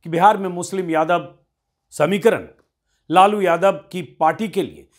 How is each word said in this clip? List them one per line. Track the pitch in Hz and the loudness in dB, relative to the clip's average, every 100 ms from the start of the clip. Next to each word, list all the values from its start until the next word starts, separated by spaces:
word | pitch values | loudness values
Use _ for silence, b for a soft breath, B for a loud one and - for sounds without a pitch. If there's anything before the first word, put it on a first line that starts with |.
कि | 170 | -8
बिहार | 165 196 214 | 2 4 4
में | 190 | -2
मुस्लिम | 175 175 190 175 | -8 -8 -6 -2
यादव | 156 160 175 - - _ _ _ _ _ | -2 0 0 -2 -16 _ _ _ _ _
समीकरण | - 151 202 147 135 78 _ _ _ _ _ - | -2 -2 0 0 0 -4 _ _ _ _ _ 0
लालू | 165 202 208 | 4 4 4
यादव | 190 165 190 | 0 2 0
की | 190 - 180 | 0 -6 -12
पार्टी | 160 - 160 160 220 | -12 -2 -2 -2 -4
के | 190 | -6
लिए | 139 - - | -6 -10 -20